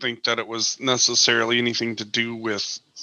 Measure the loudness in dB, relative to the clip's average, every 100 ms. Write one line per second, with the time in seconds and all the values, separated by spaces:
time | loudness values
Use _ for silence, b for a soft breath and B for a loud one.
0 | -8 -4 -2 -2 -2 -2 -2 -2 0 2
1 | 2 4 4 4 4 2 2 0 -4 -4
2 | -4 -2 -2 -4 -4 -4 -4 -8 _ -20